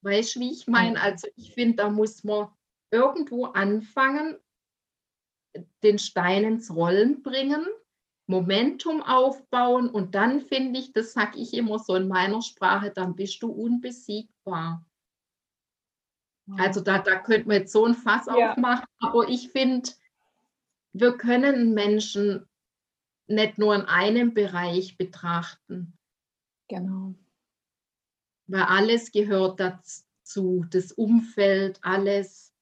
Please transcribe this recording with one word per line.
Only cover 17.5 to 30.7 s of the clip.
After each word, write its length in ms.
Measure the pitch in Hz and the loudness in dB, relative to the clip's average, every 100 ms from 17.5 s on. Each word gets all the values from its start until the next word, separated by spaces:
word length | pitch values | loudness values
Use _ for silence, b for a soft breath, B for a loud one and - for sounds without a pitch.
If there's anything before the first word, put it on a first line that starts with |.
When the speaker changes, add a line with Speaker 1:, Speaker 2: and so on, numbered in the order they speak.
| 208 | 0
Speaker 1:
jetzt 140 | 190 | 2
so 120 | 214 233 | 4 4
ein 80 | |
Fass 320 | 240 226 220 - | 2 2 0 2
Speaker 2:
Ja. 260 | 247 226 | 2 2
Speaker 1:
aufmachen, 340 | 214 247 240 - _ | 2 0 0 -4 _
aber 280 | 226 233 226 | 0 2 2
ich 220 | 254 - | -2 -4
find, 460 | 269 262 254 247 - _ _ _ _ _ _ _ _ _ | 0 2 0 -4 -12 _ _ _ _ _ _ _ _ _
wir 240 | 190 240 247 | 2 2 2
können 560 | 233 247 277 262 233 | 0 2 4 4 2
Menschen 720 | 214 208 214 208 202 202 190 - _ _ _ _ _ _ _ _ | 2 2 2 0 -2 0 -2 -8 _ _ _ _ _ _ _ _
nicht 320 | 214 214 214 | 0 0 2
nur 160 | 214 | 2
in 80 | 202 | 2
einem 520 | - 175 196 233 240 | 2 0 2 2 2
Bereich 600 | 226 202 175 175 175 185 - | 2 -2 -2 -2 -2 -4 -8
betrachten. 1000 | 180 - 175 170 165 - _ 185 170 - _ _ _ _ _ _ _ | -10 -8 -4 -4 -4 -14 _ -12 -12 -16 _ _ _ _ _ _ _
Speaker 2:
Genau. 460 | 190 185 190 190 185 _ _ _ _ _ _ _ _ _ _ _ _ _ | -8 -6 -6 -8 -12 _ _ _ _ _ _ _ _ _ _ _ _ _
Speaker 1:
Weil 160 | 190 | -4
alles 480 | - 190 214 233 233 | 0 2 4 2 0
gehört 480 | 208 208 196 190 190 | -2 0 2 0 0
dazu, 1040 | 190 185 - - _ _ - - 185 185 170 | -6 -6 -16 -20 _ _ -12 -6 -2 -2 -2